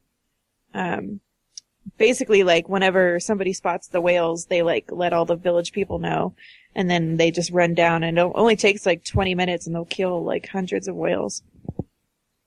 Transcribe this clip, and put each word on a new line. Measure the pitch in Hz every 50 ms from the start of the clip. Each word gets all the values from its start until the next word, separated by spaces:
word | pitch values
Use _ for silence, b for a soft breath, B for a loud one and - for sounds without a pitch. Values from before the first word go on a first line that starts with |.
| _ _ _ _ _ _ _ _ _ _ _ _ _ _ -
um, | 202 185 175 180 - 185 196 208 202 _ _ _ _ _ _ _ - _ _ _ _ - 196 - -
basically, | 220 226 254 - 269 - 214 196 190
like, | 180 170 165 165 -
whenever | 190 190 190 190 180 190 185 175 170 175
somebody | - - 220 196 190 185
spots | 190 - - 185 170 190 - -
the | - 180
whales, | 170 175 175 175 170 165 170 165 -
they, | - 185 170
like, | 170 170 151 110 - -
let | - 170 175 175
all | 175 170 170
the | 165 170
village | 170 180 180 175 175 170 -
people | - 208 190 - 180 175
know, | 170 170 165 156 - 180 - B B B B B B B B
and | - 190 180
then | 180 170 165 160 165 160
they | 165 170
just | 165 175 170 -
run | 175 180 175 170 170
down, | 175 170 170 170 165 165
and | 165 165 170
it | 175 175 -
only | - 214 233 220
takes, | - - 202 202 208 -
like, | 196 170 170 -
twenty | - - 208 196 185 185
minutes, | 180 180 180 175 170 -
and | 170 165
they'll | 170 170
kill, | - - - 190 185 180 170 165
like, | - - - - -
hundreds | - 190 185 185 196 190 190 196
of | 175
whales. | 170 160 165 175 196 - 208 - - _ _ _ - - - - - - _ _ _ _ _ _ _ _ _ _ _ _